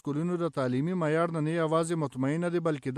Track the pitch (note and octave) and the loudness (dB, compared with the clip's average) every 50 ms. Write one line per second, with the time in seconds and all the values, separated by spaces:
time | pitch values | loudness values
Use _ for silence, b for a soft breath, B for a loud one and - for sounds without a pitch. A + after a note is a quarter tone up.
0 | - D3+ C#3 C#3+ E3 F3 F3+ E3+ E3+ E3 - - C3 B2+ B2+ B2+ C#3+ E3+ F#3 F#3 | -4 -4 -2 -2 -2 -2 0 0 -2 -2 -2 0 0 0 0 0 0 0 0 0
1 | E3 D3+ D3+ D#3+ E3+ E3+ E3 E3 D3 D#3 D#3+ E3+ E3 D#3 D#3+ D#3+ E3 E3 F3 E3 | 0 2 2 2 2 0 0 -2 -2 0 0 0 2 2 2 2 2 2 0 0
2 | D3+ C#3 - B2+ C3 C3+ D3 E3 F3 F3 E3+ F3+ E3 E3 D#3 C#3 - C3+ B2+ | 0 -2 -2 -2 0 0 0 0 0 0 0 0 0 0 -2 -2 -4 -2 0